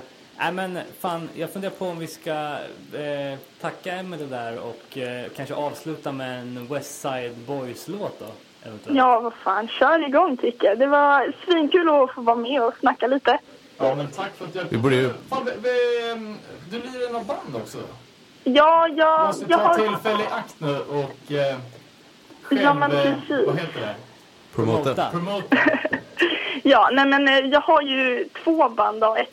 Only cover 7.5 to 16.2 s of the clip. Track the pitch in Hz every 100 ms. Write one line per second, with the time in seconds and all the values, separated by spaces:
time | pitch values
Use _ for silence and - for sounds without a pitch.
7.5 | 139 127 113 - 202 156 - 107 - -
8.5 | - - 214 - 277 254 233 233 - -
9.5 | 196 220 - 262 330 285 285 359 247 240
10.5 | 233 - 220 277 285 285 277 254 - -
11.5 | 339 294 359 330 294 262 262 233 240 233
12.5 | 277 233 - 262 262 240 269 - 285 -
13.5 | - - - 135 143 143 - 196 - 175
14.5 | 185 165 113 131 127 131 - - 262 247
15.5 | 208 247 247 240 240 233 226